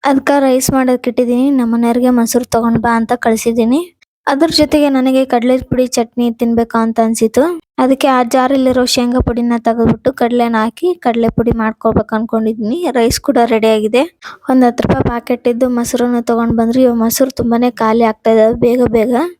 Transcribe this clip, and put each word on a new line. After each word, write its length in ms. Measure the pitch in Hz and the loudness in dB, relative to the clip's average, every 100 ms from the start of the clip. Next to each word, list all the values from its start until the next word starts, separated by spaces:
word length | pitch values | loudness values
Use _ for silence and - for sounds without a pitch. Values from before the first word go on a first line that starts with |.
ಅದ್ಕ 260 | 269 269 - 285 | 0 -2 0 0
ರೈಸ್ 300 | 269 254 254 | 2 0 0
ಮಾಡೋಕ್ 360 | 269 254 254 254 | 0 0 0 -2
ಇಟ್ಟಿದೀನಿ, 380 | 240 240 247 269 | -2 -2 0 0
ನಮ್ಮ 200 | 269 240 | 0 0
ಮನೆಯವ್ರಿಗೆ 380 | 233 233 240 247 | 0 0 0 2
ಮೊಸರು 340 | 247 233 240 | 2 2 -2
ತಗೊಂಡ್ 360 | 254 233 233 226 | 0 -2 0 0
ಬಾ 100 | 233 233 | 0 0
ಅಂತ 160 | 226 | 0
ಕಳ್ಸಿದೀನಿ. 680 | 247 240 220 233 233 226 262 359 _ _ _ - | -2 0 0 -2 0 0 0 -2 _ _ _ -4
ಅದ್ರ 220 | 277 320 330 | 0 0 2
ಜೊತೆಗೆ 320 | 302 302 294 | 2 2 2
ನನಗೆ 340 | 269 254 262 | 2 2 0
ಕಡ್ಲೆ 300 | 262 247 240 254 | 0 0 2 0
ಪುಡಿ 260 | 254 254 254 | -2 -2 -2
ಚಟ್ನಿ 400 | - 226 - 240 | -2 -4 -2 -4
ತಿನ್ಬೇಕು 440 | 233 233 233 233 226 | -2 -2 0 0 -2
ಅಂತ 200 | 226 226 | -2 0
ಅನ್ಸಿತು. 420 | 226 226 226 233 311 339 - - | 0 0 0 2 0 -2 -10 -2
ಅದಕ್ಕೆ 300 | 262 269 294 | 0 2 2
ಆ 120 | 254 | 0
ಜಾರಲ್ಲಿರೋ 600 | 247 269 254 277 262 254 | 0 0 2 2 2 0
ಶೇಂಗಾ 360 | 247 - 240 254 | 0 0 0 0
ಪುಡಿನ 360 | 254 233 240 240 | -2 -2 -2 -2
ತೆಗೆದ್ಬಿಟ್ಟು 520 | 226 226 226 - - | -2 0 0 0 -2
ಕಡ್ಲೆನ 440 | 269 240 240 233 226 | -2 -2 0 0 0
ಹಾಕಿ 320 | 226 - 349 | -2 -2 -4
ಕಡ್ಲೆ 340 | 349 262 226 226 | -2 -2 0 0
ಪುಡಿ 240 | - 233 | 0 -2
ಮಾಡ್ಕೊಳ್ಬೇಕು 640 | 233 220 220 226 240 214 | 0 -2 -2 -2 -2 -2
ಅನ್ಕೊಂಡಿದೀನಿ. 640 | 220 226 226 220 220 214 302 349 | -4 -2 -2 -2 -4 -4 -4 -2
ರೈಸ್ 280 | 254 233 - | 0 0 -2
ಕೂಡ 180 | - 254 | -2 0
ರೆಡಿ 240 | 233 226 220 | 2 2 2
ಆಗಿದೆ. 340 | 220 214 240 330 _ - - - | 2 2 2 0 _ -20 -18 0
ಒಂದ್ 160 | 262 | 2
ಹತ್ತ್ 180 | 247 233 | 2 0
ರೂಪಾಯಿ 220 | - 262 | -2 -2
ಪ್ಯಾಕೆಟ್ 440 | 254 240 - 247 247 | -2 -4 -6 -4 -2
ಇದ್ದು 200 | 233 254 | 0 -2
ಮೊಸರನ್ನ 500 | 240 240 254 247 240 | -2 -4 -2 -2 -2
ತಗೊಂಡ್ 360 | 233 233 233 226 | -2 -2 0 0
ಬಂದ್ರಿ. 260 | 226 247 | 0 2
ಇವ್ 140 | 254 233 | 2 2
ಮೊಸರು 340 | 226 226 269 | -2 0 -2
ತುಂಬಾನೇ 400 | - 233 233 247 | 0 -2 0 0
ಖಾಲಿ 340 | 240 220 226 | 0 0 2
ಆಗ್ತಾ 280 | 233 - 226 | 0 0 0
ಇದಾವೆ 240 | 226 220 233 | 2 2 2
ಬೇಗ 220 | 240 247 | 0 2
ಬೇಗ. 300 | 240 226 214 240 349 349 | 0 0 0 0 -2 -8